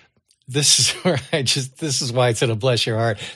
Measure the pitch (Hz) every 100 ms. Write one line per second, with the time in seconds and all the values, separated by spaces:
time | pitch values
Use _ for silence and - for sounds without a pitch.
0 | _ _ _ _ - 135 143 - 127 -
1 | 185 139 - 160 123 143 131 - 156 131
2 | 127 123 123 110 120 107 131 117 - 110
3 | 117 104 -